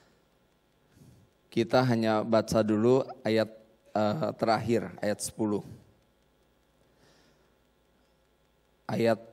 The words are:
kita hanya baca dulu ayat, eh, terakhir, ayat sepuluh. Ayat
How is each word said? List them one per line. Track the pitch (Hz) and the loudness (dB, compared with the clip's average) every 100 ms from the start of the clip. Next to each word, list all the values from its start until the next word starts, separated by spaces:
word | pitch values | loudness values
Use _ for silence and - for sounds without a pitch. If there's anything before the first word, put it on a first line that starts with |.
| _ _ _ _ _ _ _ _ _ _ - - _ _ _ | _ _ _ _ _ _ _ _ _ _ -20 -20 _ _ _
kita | 117 113 127 127 | -2 2 2 2
hanya | 113 110 107 | 2 2 0
baca | 113 113 107 113 | 2 2 2 0
dulu | 107 104 117 131 - - | 2 2 4 2 0 -6
ayat, | 110 110 104 - - _ _ 104 | -2 0 -2 -6 -20 _ _ -2
eh, | 107 104 - - | -2 -2 -4 -2
terakhir, | 113 107 107 113 92 - | 0 0 0 -2 -2 -6
ayat | 104 104 | -6 -6
sepuluh. | - - 107 98 82 - - _ _ _ _ _ _ _ _ _ _ _ _ _ _ _ _ _ _ _ _ _ _ _ _ _ _ _ _ _ | -8 -6 -4 -4 -6 -18 -20 _ _ _ _ _ _ _ _ _ _ _ _ _ _ _ _ _ _ _ _ _ _ _ _ _ _ _ _ _
Ayat | - 110 113 110 - | -6 0 0 0 -6